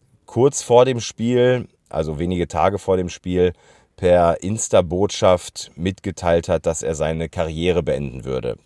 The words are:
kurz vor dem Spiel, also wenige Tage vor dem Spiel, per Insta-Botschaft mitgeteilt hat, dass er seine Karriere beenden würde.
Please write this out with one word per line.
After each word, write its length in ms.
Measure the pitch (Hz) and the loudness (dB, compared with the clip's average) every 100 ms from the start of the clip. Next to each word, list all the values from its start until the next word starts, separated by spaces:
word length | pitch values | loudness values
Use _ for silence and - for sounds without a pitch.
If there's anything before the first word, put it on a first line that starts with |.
| _ _ | _ _
kurz 380 | _ 113 139 - | _ 0 2 0
vor 220 | - 120 | 4 4
dem 160 | 127 120 | 6 0
Spiel, 640 | - - 117 123 123 127 - _ - | -6 -6 0 2 4 2 -4 _ -10
also 320 | 78 78 73 | -6 -4 -4
wenige 260 | 87 90 82 | -4 -2 -2
Tage 320 | 80 92 98 | 0 0 0
vor 180 | - 92 | -2 -2
dem 120 | 87 | -2
Spiel, 440 | - 92 90 90 - _ _ _ - | -8 -4 0 0 0 _ _ _ -2
per 460 | 90 87 85 82 | 2 4 4 2
Insta-Botschaft 1300 | 95 110 - 98 87 90 101 - 98 90 - - - | -4 -6 0 0 2 -2 -2 2 2 2 0 -16 -18
mitgeteilt 760 | - 90 95 101 - 87 85 87 | -6 -6 -4 -8 -4 0 0 0
hat, 160 | 82 85 | -2 -2
dass 160 | 80 | -4
er 120 | 80 | -4
seine 360 | 76 78 80 80 | -2 -2 -4 -6
Karriere 520 | 92 82 80 87 82 | -4 -6 -2 0 0
beenden 440 | 69 69 69 62 60 | 0 -4 -6 -10 -8
würde. 300 | 64 62 53 | -6 -6 -10